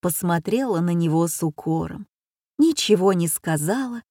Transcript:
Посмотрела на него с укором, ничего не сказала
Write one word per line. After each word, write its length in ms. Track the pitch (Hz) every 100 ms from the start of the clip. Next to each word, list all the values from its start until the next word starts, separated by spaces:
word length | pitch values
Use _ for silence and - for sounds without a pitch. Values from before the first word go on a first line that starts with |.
Посмотрела 760 | 180 165 180 170 160 220 262 180
на 120 | 175
него 360 | 170 165 160 170
с 140 | -
укором, 640 | 165 151 - 160 165 185 202 _ _ _ _ _
ничего 560 | 311 302 - 196 190
не 140 | 185 170
сказала 760 | - - 160 151 233 262 240 -